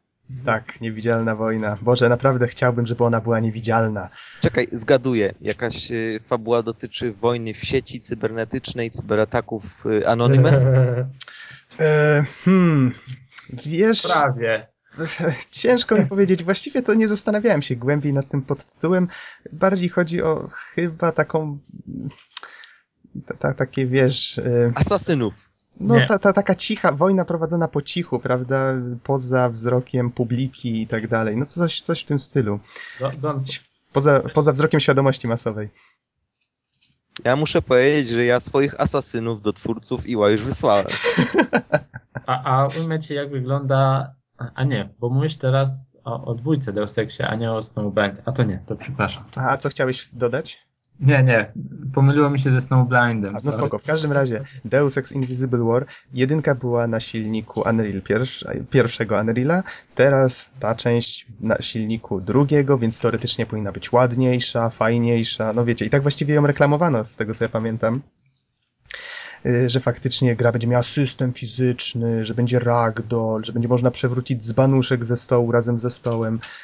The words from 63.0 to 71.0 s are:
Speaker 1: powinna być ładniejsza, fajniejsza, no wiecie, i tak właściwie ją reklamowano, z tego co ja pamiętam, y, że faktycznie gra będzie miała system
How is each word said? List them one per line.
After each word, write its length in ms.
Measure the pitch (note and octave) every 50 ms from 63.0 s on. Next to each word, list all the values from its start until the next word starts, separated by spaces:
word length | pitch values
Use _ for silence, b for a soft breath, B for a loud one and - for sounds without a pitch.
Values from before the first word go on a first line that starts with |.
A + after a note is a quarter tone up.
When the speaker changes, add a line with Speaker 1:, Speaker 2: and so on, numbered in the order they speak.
| - A2+ A#2 A2 - A#2+ - - A2
Speaker 1:
powinna 260 | - A2 G#2+ G#2 G2
być 200 | F2+ G2 - -
ładniejsza, 800 | A#2+ A#2+ B2+ A#2+ A#2 B2+ C3 B2 B2+ B2+ B2+ - - A#2 A#2 C#3+
fajniejsza, 800 | - - A2+ A2+ A#2+ A#2+ A#2 A#2 A#2 A#2 A2+ - - - A2 A2
no 120 | G#2+ A#2+ A#2+
wiecie, 200 | A#2+ A#2 - G#2
i 40 | A2+
tak 120 | D3 C#3
właściwie 320 | C#3 D3 - - D3+ C#3+ D3
ją 120 | D3 C#3+
reklamowano, 580 | C#3+ D3 - D3 C#3+ D3 D3 F3 E3+ C3+ A2 G#2+
z 120 | - -
tego 180 | - A2 G#2+ A2
co 100 | - A2+
ja 40 | A2
pamiętam, 520 | - A2 A2 A2+ A2 A2+ A2 A2+ A#2 C#3 - _ _ _ _ _ _ _ _ _ _ _ _ _ _ _ _ B B B B B B B B B B B -
y, 220 | C3 B2 A#2+ B2+ A#2+
że 120 | A#2+ B2+
faktycznie 560 | - B2 A#2 - - B2+ - - C3 B2+ A#2+
gra 160 | A#2+ A#2+ A#2
będzie 140 | A2+ A#2 A#2
miała 160 | A#2 B2 B2
system 500 | A#2+ - - D3+